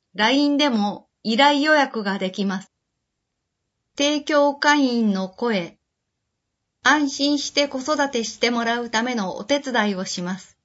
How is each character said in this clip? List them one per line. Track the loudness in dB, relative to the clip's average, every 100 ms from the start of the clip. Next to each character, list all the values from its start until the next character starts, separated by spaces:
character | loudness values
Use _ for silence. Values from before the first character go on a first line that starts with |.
| _
ラ | -2 2
イ | 2 2
ン | 2
で | 2
も | 2 -2 -4 -14 _
依 | -4 4
頼 | 4 4
予 | 4
約 | 2 2 -2
が | -4 -4
で | -4
き | -2
ま | -4 -4
す。 | -8 _ _ _ _ _ _ _ _ _ _ _ _ -2
提 | 0 0
供 | 0 2 2
会 | 2 2 2
員 | 2 2 0
の | 0 -4
声。 | -4 -2 -2 -4 -12 _ _ _ _ _ _ _ _ _ _
安 | 2 2 2
心 | 0 0 0
し | -2
て | -2 -2
子 | -2
育 | -4 -2 -2
て | -2
し | -6 -2
て | -2
も | 0
ら | -2 -4
う | -4
た | -4
め | -2 -4
の | -4 -6
お |
手 | -2 -2
伝 | 0 0 0
い | -2
を |
し | -6 -6
ま | -6 -8
す。 | -12 _